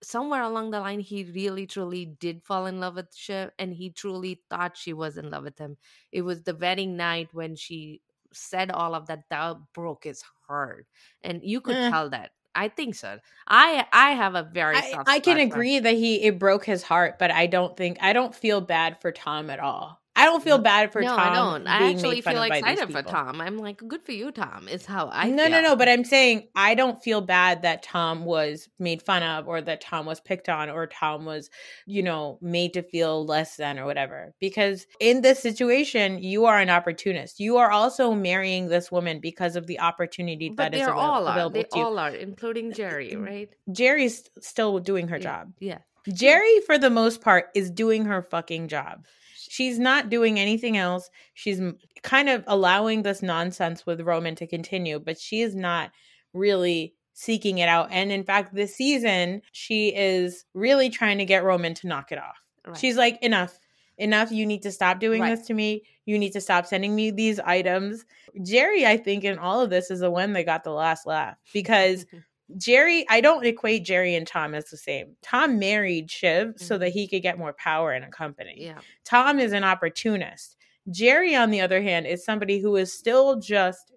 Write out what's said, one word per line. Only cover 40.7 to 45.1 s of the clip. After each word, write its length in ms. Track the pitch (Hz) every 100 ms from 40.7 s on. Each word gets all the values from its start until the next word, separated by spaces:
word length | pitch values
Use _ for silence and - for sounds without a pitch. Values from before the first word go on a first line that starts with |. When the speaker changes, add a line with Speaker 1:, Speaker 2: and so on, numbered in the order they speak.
Speaker 2:
that 40 |
is 60 | 269
Speaker 1:
they're 80 | 269
Speaker 2:
avail-, 60 | 247
Speaker 1:
all 220 | 285 269 170
are. 60 |
Speaker 2:
available 220 | 127 170 202
Speaker 1:
They 80 | 220
Speaker 2:
to 60 | -
you. 60 | 233
Speaker 1:
all 120 | 214
are, 120 | 151
including 580 | 123 190 196 233 226 226
Jerry, 440 | 220 196 151 127 -
right? 320 | - 202 208 _ -
Speaker 2:
Jerry's 580 | 185 247 294 254 233 - -
still 380 | - - 214 196
doing 300 | 180 190
her 80 | 170